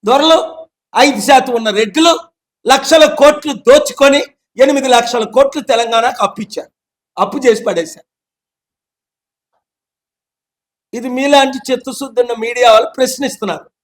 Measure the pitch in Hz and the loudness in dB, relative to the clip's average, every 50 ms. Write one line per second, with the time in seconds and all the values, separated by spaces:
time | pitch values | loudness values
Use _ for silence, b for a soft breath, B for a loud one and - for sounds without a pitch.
0 | - 202 247 285 302 320 320 349 - - - - - _ _ _ _ _ - 214 | 0 0 0 2 4 4 2 2 0 -6 -12 -18 -20 _ _ _ _ _ 0 2
1 | 269 285 262 208 202 233 277 262 254 254 240 233 226 220 196 208 226 214 180 311 | 2 2 0 -2 2 4 2 4 2 0 -6 -4 -4 -2 -2 -2 -4 -2 0 0
2 | 320 339 - - - _ _ _ _ _ _ _ _ 214 262 277 269 - 320 320 | 2 2 2 0 -6 _ _ _ _ _ _ _ _ 0 0 0 2 2 4 4
3 | 302 - - - 277 294 302 294 - 294 262 - _ 226 269 302 - - - - | 4 2 2 2 2 2 2 0 -6 -10 -10 -2 _ 4 4 4 2 -2 -2 0
4 | 277 277 277 294 - - _ _ _ _ _ 214 262 269 285 277 262 254 247 233 | 2 2 2 0 -2 -6 _ _ _ _ _ 0 2 2 2 -2 0 2 2 2
5 | 233 - 240 220 220 220 - 254 277 277 - 302 208 - 247 240 233 226 233 233 | 0 -2 -4 -6 -6 -2 2 2 2 2 0 -8 -2 -2 -2 -2 0 0 -2 0
6 | 226 247 - - 208 196 - - 214 - - - - _ _ _ _ _ _ _ | -2 -2 -2 -2 -4 -4 -4 -10 -14 -12 -12 -16 -16 _ _ _ _ _ _ _
7 | _ _ _ - 196 190 - 285 254 247 220 - - 214 196 170 160 160 - _ | _ _ _ -6 -6 -4 -4 0 0 0 0 0 -2 -4 -4 -4 -6 -8 -14 _
8 | _ _ _ _ _ _ _ _ _ _ _ _ _ _ _ _ _ _ _ _ | _ _ _ _ _ _ _ _ _ _ _ _ _ _ _ _ _ _ _ _
9 | _ _ _ _ _ _ _ _ _ _ _ _ _ _ _ _ _ _ _ _ | _ _ _ _ _ _ _ _ _ _ _ _ _ _ _ _ _ _ _ _
10 | _ _ _ _ _ _ _ _ _ _ _ _ _ _ _ _ _ _ - 240 | _ _ _ _ _ _ _ _ _ _ _ _ _ _ _ _ _ _ -14 -10
11 | 240 262 247 262 269 285 285 277 269 269 262 262 - - 254 240 - 269 240 - | -10 -8 -6 -4 0 2 4 2 2 0 -4 -10 -6 -6 -6 -6 -6 -14 -12 -12
12 | 277 262 220 247 240 240 233 220 220 233 240 240 247 233 220 220 214 226 - - | -12 -6 -4 -4 -2 -2 -4 -8 -6 -8 -2 2 4 4 4 4 2 -2 -4 -4
13 | 262 254 - - 277 254 - _ 220 190 165 151 - _ _ _ | -4 -4 -2 -6 -8 -8 -8 _ -8 -10 -8 -10 -12 _ _ _